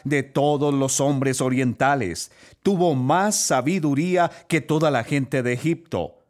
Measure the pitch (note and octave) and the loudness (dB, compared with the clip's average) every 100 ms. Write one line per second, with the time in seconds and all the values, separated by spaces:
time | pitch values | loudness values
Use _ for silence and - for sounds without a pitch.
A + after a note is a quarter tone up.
0 | C3+ C#3 C3 C#3+ C#3+ D3 D3 C#3 C3+ - | -2 -2 -2 0 0 0 0 0 0 0
1 | C#3+ C#3 C3+ B2 C3 B2+ B2+ A2 C3+ C#3+ | 0 0 0 0 0 0 0 0 2 2
2 | F#2+ F2 - _ - _ - F#3+ F3 C3+ | -2 -8 -12 _ -20 _ 0 2 2 2
3 | B2+ E3+ G#3+ - - C3+ C3 F#3 D3+ C#3 | 2 2 2 0 0 0 0 0 0 0
4 | F3 F3+ E3+ - - D#3+ - D#3 D#3 B2+ | 0 0 0 -2 -4 -2 0 0 2 0
5 | A2+ C#3+ B2+ C3+ A#2+ B2 D#3 E3 - F#2+ | 0 -2 -2 -2 0 -2 -2 -4 -4 -6
6 | D#2 - | -6 -10